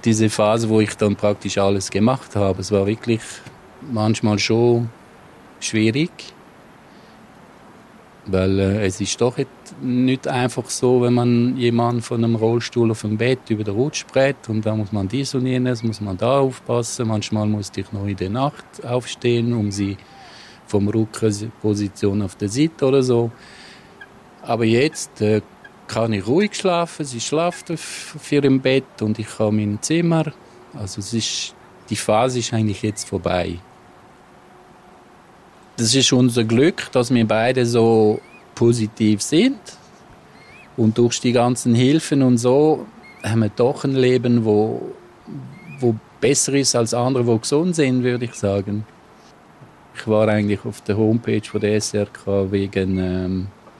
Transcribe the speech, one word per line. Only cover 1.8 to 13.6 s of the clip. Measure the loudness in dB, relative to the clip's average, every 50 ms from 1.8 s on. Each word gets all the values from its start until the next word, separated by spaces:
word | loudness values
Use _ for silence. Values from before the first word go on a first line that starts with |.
| -2 -4
gemacht | -2 0 2 2 2 0 -4 -6 -2
habe, | 0 0 0 0 -2
es | -2 0
war | 0 0 2 0
wirklich | -2 -4 0 -2 -2 -2 -2 -12 -16 -18 -18 -20 -20 -20 -20 -20 -20 -20 -10 -6
manchmal | -4 0 0 0 0 0 0 0 0
schon | 0 0 0 2 2 4 4 2 2 0 -4 -8 -16 -20 -20 -20 -20 -20 -20 -20 -20 -20 -20 -18 -12
schwierig, | -10 -4 0 0 0 2 0 0 -4 -4 -6 -16 -20 -20 -20 -20 -20 -20 -20 -20 -20 -20 -20 -20 -20 -20 -20 -20 -20 -20 -20 -20 -20 -20 -20 -20 -20 -20 -20 -20 -20 -20 -20 -20 -20 -20 -20 -20 -20 -20 -20 -20 -8
weil, | -4 -2 0 0 2 2 2
äh, | 2 0 0 0 -2
es | -2 -2 -4
ist | -6 -6 -2 0
doch | 0 -2 0 -2
et-, | -8 -8 -8 -20 -20 -20 -16 -10
nicht | -4 -2 0 2 2 0 0 -2 -4
einfach | -4 0 0 0 0 0 -4 -8 -6
so, | -6 0 2 2 4 4
wenn | 4 4 2
man | 2 4 4 2 2 2 0 0
jemanden | 0 0 2 2 2 2 0 0 -2
von | -4 -4 -2 -2 0
einem | 0 0
Rollstuhl | 2 2 2 0 0 -2 -2 0 0 2 2
auf | 0 -2
dem | -4 -4 -2
Bett | 0 0 0 0 -2 -2 -4
über | -4 -4